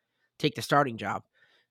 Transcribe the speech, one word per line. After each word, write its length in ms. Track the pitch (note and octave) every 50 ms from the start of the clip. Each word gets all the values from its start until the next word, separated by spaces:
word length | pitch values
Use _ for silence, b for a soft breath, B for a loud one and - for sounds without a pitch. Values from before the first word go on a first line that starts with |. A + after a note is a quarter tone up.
| _ _ _ _ _ _ _ -
take 160 | - D3+ -
the 60 | -
starting 340 | - - D3+ C#3+ D3 C3 A2+ G#2+
job. 240 | G#2 G2 A2 G2 - _ _ _ _ _ _ _ _ _